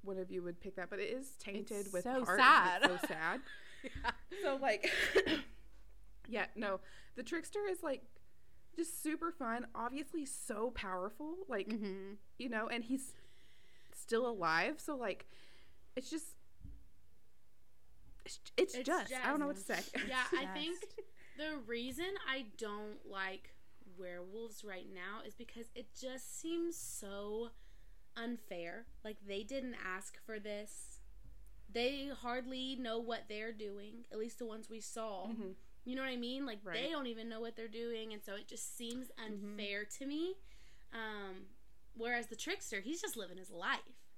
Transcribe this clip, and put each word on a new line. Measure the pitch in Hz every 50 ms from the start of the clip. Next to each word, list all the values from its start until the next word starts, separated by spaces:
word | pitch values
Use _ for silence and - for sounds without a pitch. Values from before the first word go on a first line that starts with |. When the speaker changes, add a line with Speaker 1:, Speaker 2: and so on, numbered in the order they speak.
| -
Speaker 1:
one | 196 196 190
of | 185 185
you | 190 185 175
would | 175 175 175
pick | - 202 190 -
that, | 180 175
but | 202 190
it | 208 -
is | 226 262 269 269 - -
tainted | - 214 196 214 208 - 220 202 202
Speaker 2:
It's | 196 196
Speaker 1:
with | 180 180
Speaker 2:
so | 240 254 262 247
Speaker 1:
heart. | 190 180 214
Speaker 2:
sad. | 262 262 311 269 185 185 180 190 240
Speaker 1:
It's | 285 180 175
so | - 196
sad. | 180 156 160 165 190 262 269
Speaker 2:
<laughs> | - - - - - - -
Yeah. | - - - - - 240 - - - - 349 403 392
Speaker 1:
So, | 302 269 269
like, | 269 262 214 196 - - - - - - -
<coughs> | 381 381 - 311 294 262 - - - - - - - - - - - - - - - - -
yeah, | 226 214 185 - -
no. | 208 226 202 190 190 - - - - - - -
The | 240 254
Trickster | - 339 330 320 - - 415 415 403
is, | 370 359
like, | - 311 269 - - - - - - - - - - - - - - - -
just | - 330 320 - -
super | - 311 302 320 330 339
fun, | 339 - 269 233 226 240 247 233 -
obviously | 220 233 240 254 285 302 294 - 330 294
so | 269 - - - - 233 208 220 247
powerful, | 240 - - 196 185 185 180 202 214 - 294 311 330 370 392 -
like, | 254 202 190 208
Speaker 2:
Mm-hmm. | 220 220 214 202 190 196 190 196 202 208 - - - -
Speaker 1:
you | 233 262
know, | 233 220 220 226
and | 233 240 226
he's | 233 262 269 - - - - - - - - - - - - - - - - - - -
still | - - - 226 226 254 240
alive, | 233 202 170 165 160 165 180 233 302 302
so, | - - 302 262
like, | 240 208 180 - - - - - - - - - - - - - - - -
it's | 254 262 -
just, | 311 320 - - - - - - - - - - - - - - - - - - - - - - - - - - - - - - - - - - - - - - - - -
it's, | - - - - - - -
it's | 370 381 -
Speaker 3:
It's | 247 254
Speaker 1:
just, | 254 330 359 214 190 262
I | 262 247 240
don't | 277 294
know | 294 285
what | 285
to | 190
say. | 196 - -
Speaker 3:
just, | 233 202 - - 269 - 214
yeah, | 254 254 247 - - 294
I | 277
Speaker 2:
It's | - 285 294
Speaker 3:
think | 302 330 359 359
Speaker 2:
just. | - 403 - - 381 - - - - - - 254
Speaker 3:
the | 302 311 311 285 226
reason | 214 233 233 240 262 254 262 339 370 392 403 403 -
I | 262 269 262 208 202 -
don't | 226 208 208 208 214 214 208 - - -
like | 202 196 190 190 190 185 - - - - - - - - - 202 180 175
werewolves | 190 180 175 175 180 185 196 226 226 226 214 - -
right | 208 190 185 - - 190
now | 185 180 190 208 226 -
is | - -
because | - 240 233 - 233 233 226 -
it | - 240 - - -
just | - 254 254 262 - - - -
seems | - 320 330 339 339 339 330
so | - - - - - - 196 196 202 208 208 214 220 233 233 - - - - - - - - - - - - - 233
unfair. | 233 240 240 233 - - 196 175 170 170 175 214 233 - - - -
Like, | 214 214 202 202
they | 202 196 196 208
didn't | 208 269 269 254 254 233 - - 185
ask | 185 190 196 - - - -
for | - 220 214
this. | 202 214 208 208 208 208 - - - - - - - - - - - - - - - - - - - -
They | 196 233 240 254 277 277 269 285 269 - 233
hardly | 247 240 254 254 254 262 262 262 262 269 240
know | 254 226 220 226
what | 240 226 233 226 - -
they're | 214 214 220 226 226
doing, | 214 214 202 196 202 202 214 220 233 240 -
at | - 214
least | 220 233 233 -
the | 247 226
ones | 214 220 220 -
we | 226 226
saw. | 208 - - 226 220 220 202 185 180 214
Speaker 1:
Mm-hmm. | 226 226 202 185 190 - - - - - -
Speaker 3:
You | 240 254
know | 269
what | 262 262
I | 254
mean? | 240 240 240 254 269 285 262
Like, | 220 208 208
Speaker 1:
Right. | 196 170 220
Speaker 3:
they | 254 302
don't | 330 294 269
even | 247 226 220 226 233
know | 226 226
what | 233 226 226
they're | - 226 226
doing, | 214 233 233 233 233 220 220 220
and | 214 208 202
so | - 196
it | 208 - -
just | - 226 - - -
seems | - 240 233 233 254 254 240
Speaker 2:
Mm-hmm. | - - 226 214 208 202 202 202 208
Speaker 3:
unfair | 208 208 202 202 202 208 - - -
to | 277 269
me. | 285 302 330 359 381 - - - - - - - - - - - -
Um, | 226 220 220 214 208 202 196 185 190 196 196 - - - - - - - - -
whereas | 233 226 233 247 240 226
the | 233 233
Trickster, | 214 - 302 370 392 - - - 196
he's | 190 226 320 349
just | - 381 - 233
living | 196 175 180 190
his | 190 -
life. | 156 170 180 233 277 - - - - - - - -